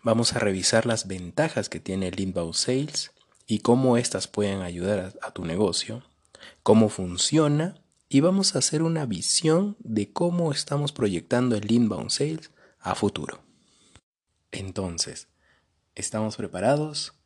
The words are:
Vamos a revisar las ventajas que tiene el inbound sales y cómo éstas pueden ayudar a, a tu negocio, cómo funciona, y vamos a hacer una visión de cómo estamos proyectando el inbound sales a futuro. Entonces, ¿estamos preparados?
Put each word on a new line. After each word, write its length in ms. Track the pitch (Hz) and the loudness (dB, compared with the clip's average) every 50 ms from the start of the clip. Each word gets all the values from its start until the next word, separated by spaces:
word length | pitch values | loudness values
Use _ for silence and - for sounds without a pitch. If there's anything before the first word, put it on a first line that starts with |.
Vamos 300 | - 120 113 113 117 - | 2 2 2 4 2 0
a 80 | - 117 | 0 0
revisar 460 | 113 104 95 95 92 - - 113 - | 0 0 0 0 0 4 4 4 2
las 200 | 120 113 110 - | 2 -2 -2 -4
ventajas 640 | 98 95 92 90 87 - - 156 160 - - 101 - | -6 -8 -8 -10 -6 0 0 0 0 0 -4 -4 -4
que 100 | - - | -8 -10
tiene 300 | - - 95 95 95 90 | -6 -6 -4 -2 -2 -4
el 100 | - - | -4 -4
inbound 360 | 98 95 90 - 85 82 82 | -4 -4 -2 -4 -4 -4 -4
sales 580 | - - - 127 131 143 151 - - - - _ _ _ _ _ _ _ | -4 -2 0 0 -2 -2 -4 -6 -8 -8 -8 _ _ _ _ _ _ _
y 140 | - 113 104 | -4 -4 0
cómo 360 | - 113 120 123 131 127 120 | 4 4 4 6 6 4 4
éstas 300 | 120 120 - - 95 - | 4 2 0 -4 -4 -6
pueden 360 | - - - 104 101 98 98 | -6 -4 -2 -2 0 -2 -4
ayudar 520 | 92 87 87 87 90 98 104 98 92 95 - - | -6 -6 -6 -4 -2 -2 -2 -2 -2 -6 -12 -14
a, 60 | - - | -14 -12
a 20 | |
tu 140 | - - 90 | -10 -8 -6
negocio, 580 | 82 82 92 107 92 85 - - - 110 123 - _ _ _ _ _ _ - - - - _ _ | -4 0 0 0 0 0 -2 -6 -6 -10 -12 -14 _ _ _ _ _ _ -20 -20 -20 -20 _ _
cómo 240 | - 110 110 113 104 | 6 6 8 6 4
funciona, 920 | - - 92 90 87 90 - - 147 156 156 147 147 147 160 185 - - _ _ _ _ _ _ | 2 -4 -6 -6 -2 -2 -2 2 4 4 4 4 4 2 0 -2 -6 -12 _ _ _ _ _ _
y 120 | - 139 | 4 4
vamos 360 | 151 180 190 196 190 - - | 6 6 4 4 2 0 0
a 40 | - | 0
hacer 220 | - - - 151 | -2 0 0 0
una 220 | 165 165 165 160 147 | 0 0 0 -2 -2
visión 680 | 120 98 - - - - - - 156 156 170 202 208 202 _ | -4 -4 -4 -2 -2 -2 2 2 4 4 4 2 0 -4 _
de 320 | - - 110 214 202 - | -8 -2 -2 -2 -2 -2
cómo 400 | - - 175 175 175 175 170 160 | -2 -2 0 0 2 0 0 0
estamos 400 | 139 - - - 143 143 147 139 | -2 -4 -4 -4 -2 -2 -2 -4
proyectando 640 | - - 113 104 92 82 - _ - 123 127 127 117 | -2 0 0 0 0 -2 -2 _ 0 2 2 2 0
el 160 | 104 104 101 | 0 0 2
inbound 400 | 113 120 120 107 104 - - - | 2 4 4 2 0 -4 -4 -4
sales 400 | - - 135 151 160 - - - _ _ _ _ _ _ | -2 -2 -2 -2 -4 -8 -10 -16 _ _ _ _ _ _
a 160 | - 95 92 | -6 -6 -2
futuro. 460 | - - 101 - - - - - - _ _ _ _ _ _ _ _ _ _ _ - _ _ _ _ _ _ _ _ _ _ | 0 0 -2 -2 -2 -10 -10 -12 -14 _ _ _ _ _ _ _ _ _ _ _ -20 _ _ _ _ _ _ _ _ _ _
Entonces, 760 | - - 95 95 90 104 95 90 85 80 - - - - - _ _ _ _ _ _ _ _ _ _ _ _ _ _ | -12 -10 -10 -8 -6 -6 -6 -6 -4 -6 -6 -6 -8 -16 -18 _ _ _ _ _ _ _ _ _ _ _ _ _ _
¿estamos 420 | - - - - 107 110 110 104 | -10 -10 -6 -4 -4 -4 -4 -4
preparados? 760 | - 104 92 - 90 98 120 143 147 151 156 147 147 - - _ _ _ | -6 -10 -8 -6 0 2 2 2 2 0 -4 -6 -10 -10 -10 _ _ _